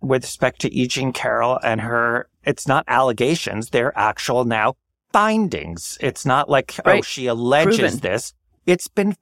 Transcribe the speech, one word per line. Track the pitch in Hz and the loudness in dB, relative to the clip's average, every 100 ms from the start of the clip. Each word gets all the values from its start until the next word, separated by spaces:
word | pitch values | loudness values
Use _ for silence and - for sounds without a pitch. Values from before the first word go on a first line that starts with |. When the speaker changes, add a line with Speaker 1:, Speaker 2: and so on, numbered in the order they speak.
Speaker 1:
with | 131 127 | -2 -2
respect | - - 127 - | -2 -2 -2 -2
to | 135 | -4
E. | 127 123 | -2 -2
Jean | 131 131 | -2 -4
Carroll | - 120 117 120 127 | -4 -2 0 0 0
and | 117 110 | 0 -2
her," | 113 117 117 120 - _ | -2 0 0 -2 -6 _
it's | 147 135 135 | -4 -2 0
not | 143 - | 0 2
allegations, | 123 131 110 127 170 - 101 - | 2 2 2 0 0 -4 -6 -2
they're | 123 131 - | 0 0 0
actual | 107 - - 123 | -2 0 -2 0
now | 120 110 113 - _ _ _ 208 | 0 2 0 -2 _ _ _ 2
findings. | 214 220 190 73 80 85 - - | 4 2 -2 -4 -8 -10 -12 -6
It's | 127 - 139 | -6 -2 0
not | 135 - | 0 2
like, | 135 - - | 0 0 -2
"Oh, | 175 | 2
Speaker 2:
Right. | 202 | 2
Speaker 1:
she | - 139 123 | 0 -4 -4
alleges | 117 120 143 190 226 | 0 2 4 4 4
Speaker 2:
Proven. | 185 113 | 2 0
Speaker 1:
this." | 92 110 - - _ _ - | -2 -4 -6 -14 _ _ 0
It's | 180 - | 0 0
been | 208 202 - | -2 0 0